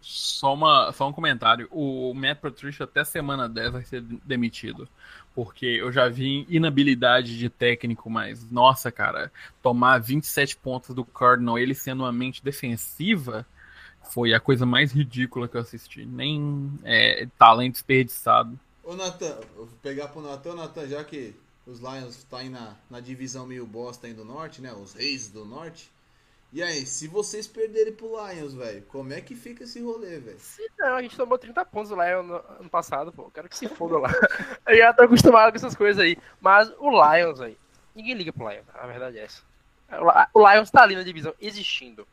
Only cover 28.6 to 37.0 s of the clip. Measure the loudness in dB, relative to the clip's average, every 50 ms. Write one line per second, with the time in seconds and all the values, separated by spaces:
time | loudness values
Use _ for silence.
28.6 | -12 -12 -12 -14 -18 _ -16 -14 -14 -12 -14 -14 -16 -18 -20 -20 -18 -20 -20 -20
29.6 | -20 -18 -16 -12 -10 -10 -10 -10 -12 -14 -16 -16 -16 -18 -20 -20 -20 -20 -18 -16
30.6 | -16 -16 _ -6 -4 -4 -4 -4 -6 -10 -8 -8 -4 -4 -4 -4 -4 -8 -8 -8
31.6 | -8 _ -8 -10 -10 -8 -4 -4 -2 -2 -2 -4 -6 -8 -12 -12 -14 -16 -20 -20
32.6 | -18 -6 -4 -4 -4 -4 -6 -8 -8 -10 -12 -18 -20 -20 _ -20 -20 -18 -16 -12
33.6 | -12 -12 -10 -8 -6 -2 -2 0 0 0 2 4 2 2 2 -2 -10 -12 -14 -12
34.6 | _ 4 8 8 8 8 10 10 8 10 10 8 10 10 10 10 10 8 4 2
35.6 | -8 -10 -4 0 0 0 2 4 2 2 2 -2 _ -20 _ _ 4 6 8 8
36.6 | 6 4 -2 -6 -2 2 6 6